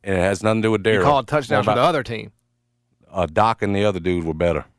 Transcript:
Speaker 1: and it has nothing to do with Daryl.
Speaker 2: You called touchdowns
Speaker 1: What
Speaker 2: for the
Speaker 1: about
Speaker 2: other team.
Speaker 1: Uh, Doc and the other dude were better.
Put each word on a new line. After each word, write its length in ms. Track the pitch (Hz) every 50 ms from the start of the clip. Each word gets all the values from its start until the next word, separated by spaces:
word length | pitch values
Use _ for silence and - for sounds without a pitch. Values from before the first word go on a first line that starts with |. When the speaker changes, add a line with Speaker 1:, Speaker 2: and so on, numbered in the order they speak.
| -
Speaker 1:
and 120 | 101 95
it 60 | 90
has 220 | 87 95 101 - 107
nothing 180 | 107 110 110
to 60 | 110
do 40 | 113
with 120 | 110 104 95
Daryl. 100 | 110 110 101
Speaker 2:
You 20 |
called 260 | 90 139 147 135 120
touchdowns 380 | - 147 151 135 120 147 135 113
Speaker 1:
What 80 | 110 104
Speaker 2:
for 20 |
the 60 | 117
Speaker 1:
about 80 | 135 170
Speaker 2:
other 140 | 170 143 120
team. 280 | - 117 107 110 110 _ _ _ _ _ _ _ _ _ _ _ _ _ _ _ _
Speaker 1:
Uh, 140 | - 95 87
Doc 360 | 76 78 104 107 113 113 _ 107
and 120 | 101 101
the 80 | 98 104
other 160 | 104 95 90
dude 240 | 82 92 90 87 82
were 80 | 80 78
better. 300 | 78 87 87 82 73 - _ _